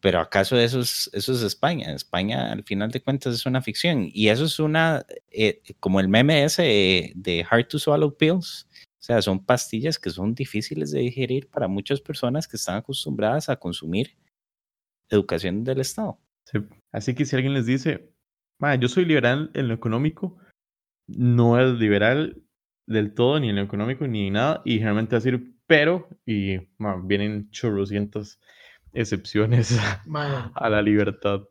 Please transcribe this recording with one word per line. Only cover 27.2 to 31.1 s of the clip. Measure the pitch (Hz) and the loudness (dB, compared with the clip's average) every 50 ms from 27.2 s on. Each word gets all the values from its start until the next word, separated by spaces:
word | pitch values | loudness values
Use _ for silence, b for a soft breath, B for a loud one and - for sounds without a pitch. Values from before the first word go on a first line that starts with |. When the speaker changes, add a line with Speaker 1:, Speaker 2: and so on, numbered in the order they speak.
| 104 104 107 104 104 104 | 0 -2 -4 -6 -8 -10
Speaker 2:
chorrocientas | - - - 117 104 98 98 98 104 104 104 101 - 110 104 104 - _ b b b b b b b b b - _ | -12 -6 -4 -2 0 0 -2 -2 -2 -4 -4 -2 -4 -8 -10 -10 -16 _ b b b b b b b b b -12 _
excepciones | 123 117 - 110 92 - - - 107 107 110 120 120 113 - 120 113 | -4 -2 -2 -2 -6 -6 -2 0 0 2 4 4 2 4 4 2 0
<laughs> | |
a, | 104 104 98 95 - | 0 0 -4 -6 -8
Speaker 3:
Ma. | - 156 147 147 143 139 127 120 - - | -8 -6 -6 -4 -4 -4 -6 -6 -8 -8
Speaker 2:
a | - - 117 | -4 -2 2
la | 107 107 | 2 4
libertad. | 104 104 104 104 104 98 | 4 4 4 4 2 0